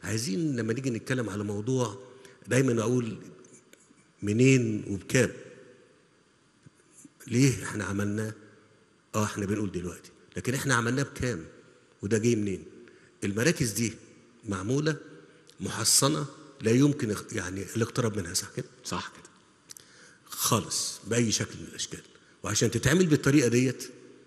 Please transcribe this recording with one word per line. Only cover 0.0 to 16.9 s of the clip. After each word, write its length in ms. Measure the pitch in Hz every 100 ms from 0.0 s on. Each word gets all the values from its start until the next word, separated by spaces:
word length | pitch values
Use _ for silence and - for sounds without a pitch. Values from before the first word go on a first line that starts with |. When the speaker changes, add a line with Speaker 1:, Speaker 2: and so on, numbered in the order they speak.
Speaker 1:
عايزين 520 | 101 110 127 185 160 123
لما 160 | 110
نيجي 180 | 117 131
نتكلم 400 | 113 - 127 107
على 140 | 101
موضوع 540 | 104 104 110 131 117 101 - - - - -
دايمًا 340 | 123 135 117
أقول 360 | 110 127 113 92 - - - - _ - _ _ _ _
منين 640 | 101 110 131 135 113 104 -
وبكام. 420 | 98 - 131 107 - - - - - _ _ _ _ _ _ _ _ - _ _ - - _ -
ليه 380 | 117 139 117
إحنا 200 | - 104
عملناه؟ 480 | 95 98 104 104 110 110 - - _ _ _ _ _
آه، 100 | 110
إحنا 220 | 104 - 98
بنقول 260 | 110 104
دلوقتي، 380 | 87 87 82 - _ - -
لكن 180 | 107
إحنا 200 | 135 139
عملناه 280 | 120 117 131
بكام؟ 420 | 135 - 127 95 80 - - _ _ _
وده 160 | 101 110
جاي 180 | 117 113
منين؟ 280 | 104 90 - - - - - _
المراكز 460 | 104 98 131 165 123
دي 220 | 104 117 - - - - _ 107
معمولة 480 | 98 98 135 151 147 - - - - - -
محصنة 680 | 95 107 113 - 135 156 147 - - -
لا 80 | 110
يمكن 400 | 120 147